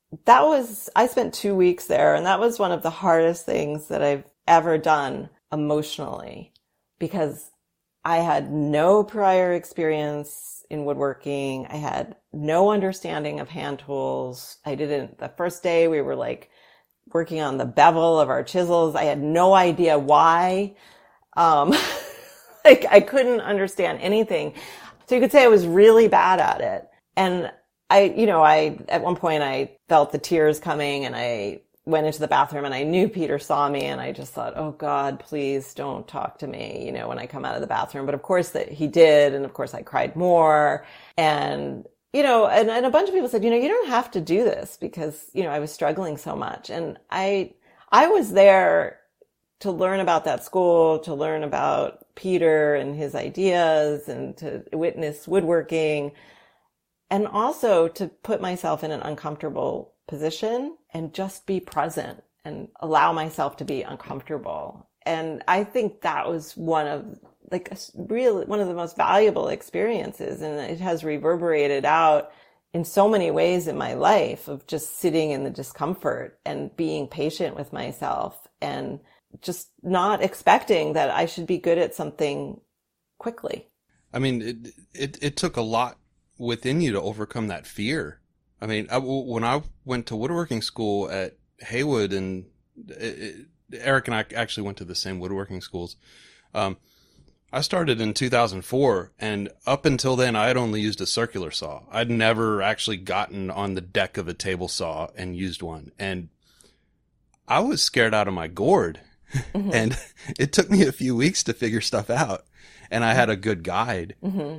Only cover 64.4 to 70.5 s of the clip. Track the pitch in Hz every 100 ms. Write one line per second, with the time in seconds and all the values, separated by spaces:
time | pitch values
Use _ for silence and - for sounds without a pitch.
64.4 | - 76 - - _ _ - 165 160 151
65.4 | - 185 208 254 214 - 170 143 - 165
66.4 | 156 - 160 160 147 147 - - _ _
67.4 | - 180 180 196 - - 190 226 254 196
68.4 | - 208 185 170 170 - - 190 214 -
69.4 | - - - 170 214 220 - - - -
70.4 | 156